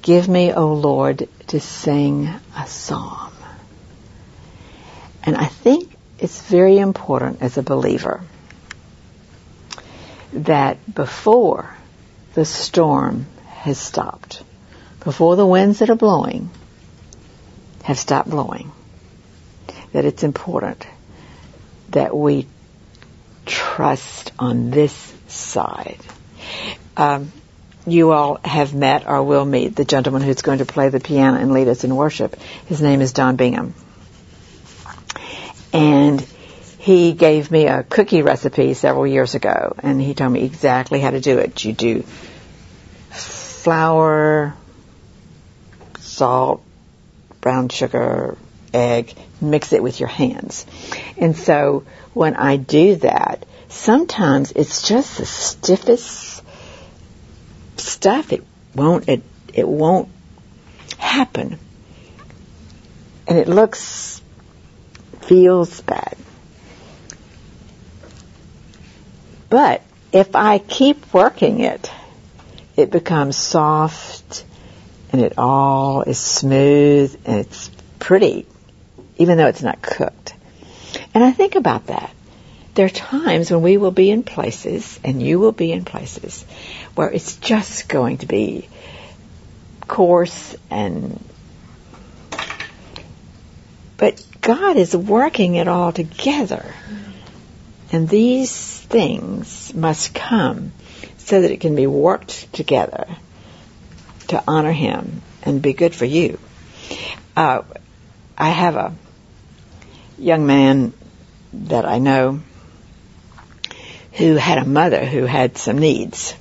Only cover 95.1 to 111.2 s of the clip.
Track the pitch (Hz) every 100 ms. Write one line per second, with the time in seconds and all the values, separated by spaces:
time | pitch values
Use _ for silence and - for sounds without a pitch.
95.1 | 214 294 - 185 175 175 175 175 170 160
96.1 | - 269 294 254 - - - - 208 -
97.1 | - - - - - - - - 165 160
98.1 | 208 233 254 254 - - - - - 156
99.1 | - - 196 - - - 202 160 156 -
100.1 | - - 226 131 - - - - - -
101.1 | - - 196 175 - 165 147 135 143 156
102.1 | 208 - - - - - 139 76 - -
103.1 | 170 - - - - - - - - -
104.1 | - - - - 156 151 160 143 - -
105.1 | - - - - 139 139 131 170 - 123
106.1 | 156 160 - - - - - - - -
107.1 | - - - 156 127 - - - - -
108.1 | - - - 156 170 175 151 - 165 -
109.1 | - - - - - - - - - -
110.1 | - 139 160 147 139 135 139 127 - -
111.1 | -